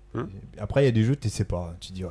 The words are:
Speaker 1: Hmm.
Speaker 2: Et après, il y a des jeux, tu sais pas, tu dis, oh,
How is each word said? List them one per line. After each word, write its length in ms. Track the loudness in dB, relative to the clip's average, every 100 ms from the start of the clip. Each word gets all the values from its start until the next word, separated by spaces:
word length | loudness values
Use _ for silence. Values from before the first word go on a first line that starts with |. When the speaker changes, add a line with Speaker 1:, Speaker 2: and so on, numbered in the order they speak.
| -10
Speaker 1:
Hmm. 80 | -6 -6 -8 -14 -10
Speaker 2:
Et 40 |
après, 220 | -2 4
il 20 | 6
y 20 |
a 20 |
des 120 | 6
jeux, 100 | 4 2
tu 120 | -2
sais 160 | -2
pas, 300 | -2 -4 -6 -10
tu 120 | -12
dis, 100 | -8
oh, 60 | -8